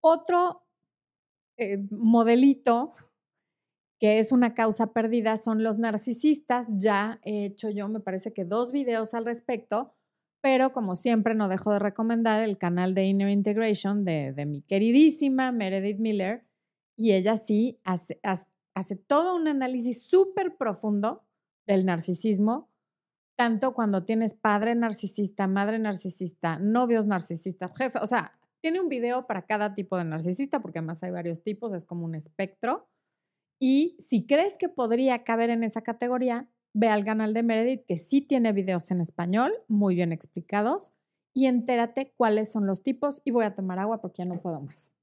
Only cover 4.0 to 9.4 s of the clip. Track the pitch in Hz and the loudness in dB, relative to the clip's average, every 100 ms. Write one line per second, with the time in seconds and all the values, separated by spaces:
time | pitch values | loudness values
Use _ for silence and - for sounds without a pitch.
4 | 208 214 220 254 233 233 226 214 226 233 | 4 4 4 4 4 2 0 2 0 0
5 | 220 233 220 220 226 220 220 208 233 214 | 0 0 0 0 0 0 0 0 -2 -2
6 | 247 233 302 294 - 247 233 202 214 202 | -4 0 2 2 0 -2 0 0 2 2
7 | 214 220 - 214 202 202 214 208 202 214 | 0 -6 -6 -6 -6 -6 -6 -6 -6 -6
8 | 196 185 214 214 175 214 247 277 247 226 | -6 -6 -8 -8 -4 -2 -2 -2 -2 -2
9 | 220 233 226 233 | -4 -6 -6 -6